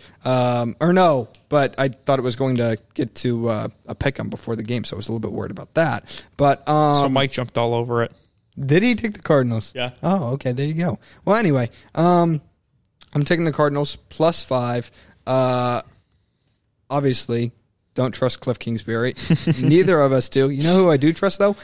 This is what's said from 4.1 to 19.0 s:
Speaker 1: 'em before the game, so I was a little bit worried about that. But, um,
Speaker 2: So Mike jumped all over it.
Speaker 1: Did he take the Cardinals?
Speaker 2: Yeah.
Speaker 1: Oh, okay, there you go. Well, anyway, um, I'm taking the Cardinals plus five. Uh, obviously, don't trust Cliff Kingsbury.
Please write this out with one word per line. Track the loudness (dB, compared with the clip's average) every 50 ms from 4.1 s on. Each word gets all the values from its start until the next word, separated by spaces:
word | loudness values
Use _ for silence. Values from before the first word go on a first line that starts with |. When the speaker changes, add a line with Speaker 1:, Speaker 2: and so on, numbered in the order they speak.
| -2 -4
Speaker 1:
'em | -8 -8
before | -10 -10 -8 -8 -8
the | -6
game, | -4 -6 -6 -6 -6
so | -8 -10
I |
was | -10 -8 -6
a |
little | -6 -6
bit | -6 -6
worried | -6 -6 -8 -8
about | -10 -12 -14 _ -2
that. | 0 0 0 -2 -6 -8 -14 -18 -18 -18 _ _ 0
But, | 2 2 2 0 0
um, | 0 2 2 4 4 4
Speaker 2:
So | 2 2 2
Mike | 2 0 0 -2
jumped | -4 -6 -8 -4 -2 -2
all | -2 0 0
over | -2 -2 -2 -2 -2
it. | -2 -2 -6 _ _ _ _ _ _ _ _ -10
Speaker 1:
Did | -2 2 2 2
he | 4 2 0
take | 0 -4 -8
the | -8 -10
Cardinals? | -2 2 2 2 2 2 -2 -4 -6 -8 -8
Speaker 2:
Yeah. | -8 -8 -8 -8 -6
Speaker 1:
Oh, | -2 -2 0 0 -2 -4
okay, | -6 -4 -4 -6
there | -4 -4 -4
you | -4
go. | -2 -2 -2 -4 -4 -6 _ -20 -20 -8 -2
Well, | 0 2
anyway, | 2 2 2 2 2 0 -2 -6 -16 -20 _ -2
um, | 0 2 4 4 4 4 2 0 -2 _ _ _ _ _ _ _ _ _ _ _ _ -20 _
I'm | -4 -2 0
taking | 0 0 0 0
the | -2
Cardinals | 0 2 0 0 2 -2 -4 -4 -6 -12 _ _
plus | -4 0 0 0 0 -2
five. | -4 -2 -2 -2 -2 -2 -4 -4 -6 -8 _ -20 -20 -20 _ _ -6
Uh, | -2 0 2 2 2 0 0 0 0 -2 -4 -6 -10 _ _ _ _ _ _ _ _ _ _ _ _ _ _ _ _ _ _ _ -4
obviously, | -2 0 0 2 0 0 -2 -2 -2 -2 -2 -4 _ _ _ _ _ _ _ _ -4
don't | -2 -2 -2
trust | -2 -2 -2 -2 -2 -4
Cliff | -4 -6 -6 -4
Kingsbury. | -4 -6 -6 -6 -4 -4 -4 -2